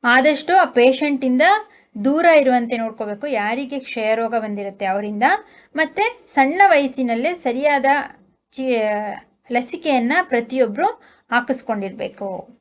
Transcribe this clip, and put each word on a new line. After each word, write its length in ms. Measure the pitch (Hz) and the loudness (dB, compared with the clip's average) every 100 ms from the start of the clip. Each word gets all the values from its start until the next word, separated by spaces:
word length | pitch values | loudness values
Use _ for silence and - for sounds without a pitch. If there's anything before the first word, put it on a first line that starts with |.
ಆದಷ್ಟು 520 | 247 254 269 294 - 370 | 4 4 4 0 2 2
ಆ 80 | |
ಪೇಷಂಟಿಂದ 760 | 311 - 240 262 294 277 262 254 330 415 427 _ _ 214 | 4 4 4 4 -2 -2 0 2 4 2 -2 _ _ -4
ದೂರ 200 | 214 302 | -2 2
ಇರುವಂತೆ 520 | 339 320 262 247 233 240 | 4 6 4 0 0 -4
ನೋಡ್ಕೋಬೇಕು. 500 | 226 220 214 208 294 | -6 -6 -8 -6 -4
ಯಾರಿಗೆ 520 | 240 208 240 269 277 | -4 -2 -4 -6 -8
ಕ್ಷಯ 360 | 262 - 214 | -8 -6 -2
ರೋಗ 200 | 220 233 | 0 0
ಬಂದಿರುತ್ತೆ 520 | 226 214 208 196 196 196 | -2 -4 -8 -8 -6 -4
ಅವರಿಂದ. 360 | 196 208 208 254 415 - _ _ 285 | -2 -4 0 0 0 -6 _ _ -6
ಮತ್ತೆ 440 | 311 - 440 494 - | -4 -2 -4 -4 -6
ಸಣ್ಣ 360 | - 269 349 392 | 0 0 4 4
ವಯಸ್ಸಿನಲ್ಲೇ 680 | 311 277 254 254 233 285 | 4 2 -4 -4 -2 -2
ಸರಿಯಾದ 500 | 349 262 240 294 285 269 285 - - _ _ _ | -4 -4 0 0 2 2 0 -2 -16 _ _ _
ಚಿ-, 280 | - 262 240 214 208 208 - _ _ _ | -8 -2 -2 -2 -4 -6 -10 _ _ _
ಲಸಿಕೆಯನ್ನ 600 | 240 247 349 330 262 233 320 | -2 -2 -6 0 0 2 0
ಪ್ರತಿಯೊಬ್ರು 640 | 349 240 233 254 254 208 370 466 _ _ _ | 0 -2 -2 0 0 0 -2 -2 _ _ _
ಹಾಕಿಸ್ಕೊಂಡಿರ್ಬೇಕು. 1160 | 233 247 262 - 208 196 180 - - 196 190 - _ | -2 0 -6 -4 -6 -6 -8 -10 -8 -10 -10 -14 _